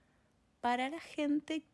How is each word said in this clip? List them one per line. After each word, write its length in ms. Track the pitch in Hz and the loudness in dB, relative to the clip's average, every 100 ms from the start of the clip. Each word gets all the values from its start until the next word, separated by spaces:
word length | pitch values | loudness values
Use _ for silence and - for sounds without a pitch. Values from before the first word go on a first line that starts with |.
| _ _ _ _ _ _ | _ _ _ _ _ _
para 280 | 240 247 262 | 0 2 0
la 100 | 330 | -4
gente 640 | - - 294 294 - 311 - | -8 -2 2 2 0 -4 -6